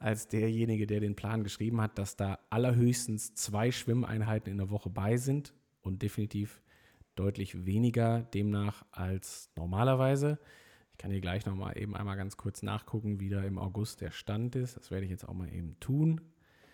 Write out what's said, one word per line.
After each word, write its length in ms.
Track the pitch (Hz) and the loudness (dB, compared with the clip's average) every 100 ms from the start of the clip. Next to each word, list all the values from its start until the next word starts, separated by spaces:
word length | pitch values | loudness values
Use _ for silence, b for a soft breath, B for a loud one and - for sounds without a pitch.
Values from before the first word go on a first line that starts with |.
als 280 | 110 107 - | 0 0 0
derjenige, 580 | 107 113 113 113 107 104 | 2 2 4 2 2 2
der 140 | 104 | 2
den 160 | 104 101 | 0 -2
Plan 260 | 101 113 | -2 0
geschrieben 380 | 101 - 110 117 | -2 -2 0 2
hat, 160 | 107 - | 0 -2
dass 180 | 98 - | -4 -2
da 240 | 98 95 - | -2 -2 -2
allerhöchstens 840 | 110 127 123 120 123 - 107 - - | 2 4 6 6 4 0 -4 -4 -6
zwei 340 | - 104 120 | -2 2 2
Schwimmeinheiten 800 | - - 120 117 107 110 110 98 | 2 2 2 2 0 0 0 0
in 80 | 101 | -2
der 120 | 95 | 0
Woche 200 | 104 92 | -2 -2
bei 280 | 92 101 120 | 0 2 2
sind 360 | 135 143 143 _ _ _ | 2 0 -2 _ _ _
und 200 | 95 95 | -6 -2
definitiv 600 | 104 - 104 104 104 - b b b b - - | -2 -2 -2 -2 -4 -8 b b b b -12 -2
deutlich 500 | 98 101 98 90 90 | 0 0 -4 -4 0
weniger 560 | 104 120 120 113 117 | 4 4 4 4 2
demnach 640 | 117 98 104 101 104 - - | 0 0 2 2 0 -4 -10
als 600 | - 92 95 - - - - | -6 -2 -4 -6 -14 -14 -8
normalerweise. 800 | 85 95 127 131 131 139 147 151 B B B B B | -2 2 4 4 4 4 2 0 B B B B B
Ich 40 | - | -10
kann 120 | 95 | -4
hier 80 | 95 | -2
gleich 260 | 90 95 101 | -2 -2 -2
nochmal 320 | 95 95 - | -4 -6 -6
eben 200 | 104 95 | -6 -4
einmal 180 | 101 98 | -4 -4
ganz 220 | 98 - | -6 -6
kurz 260 | 98 - | -8 -6
nachgucken, 560 | 101 107 - 110 107 98 | -4 -6 -4 -4 -2 -2
wie 80 | 98 | -2
da 160 | 98 | -2
im 160 | 98 95 | -2 -2
August 400 | 98 104 107 - | -4 -2 -4 -4
der 120 | 90 | -10
Stand 440 | - - 104 120 127 | -8 -4 -2 -2 -2
ist. 220 | 127 - | -4 -8
Das 120 | - | -8
werde 140 | 95 | -4
ich 80 | 95 | -4
jetzt 160 | 90 - | -6 -8
auch 60 | |
mal 180 | 92 87 | -8 -6
eben 240 | 85 85 - | -6 -8 -6
tun. 400 | - 139 160 160 - _ b b b | 0 4 4 2 -4 _ b b b